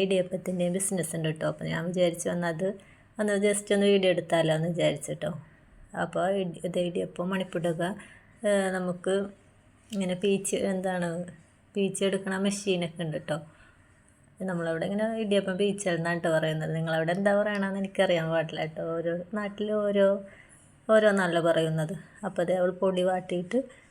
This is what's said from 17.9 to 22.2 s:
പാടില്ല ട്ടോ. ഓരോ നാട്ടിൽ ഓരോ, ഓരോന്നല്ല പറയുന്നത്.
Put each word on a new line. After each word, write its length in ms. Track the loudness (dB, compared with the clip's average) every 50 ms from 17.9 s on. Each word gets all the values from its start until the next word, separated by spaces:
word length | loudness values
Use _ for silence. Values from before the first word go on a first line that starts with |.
| 0 2 2 4 4 2 2 0 0
പാടില്ല 340 | 0 0 -2 -4 -6 -6 -6 -6
ട്ടോ. 80 | -6 -6 -4 -4 -2
ഓരോ 160 | -2 -2 -4 -4 -6 -6 -6 -6
നാട്ടിൽ 300 | -6 -6 -6 -6 -4 -2 -2 0 0
ഓരോ, 200 | 2 4 6 6 6 4 2 -2 -10 -18 -20 -20 -20 -20 -20 -20 -20 _ -10 _ 4 4
ഓരോന്നല്ല 480 | 6 6 6 4 4 2 2 2 2 4 4
പറയുന്നത്. 440 | 4 4 2 2 0 0 -2 -2 -4 -8 -12 -16 -14 -10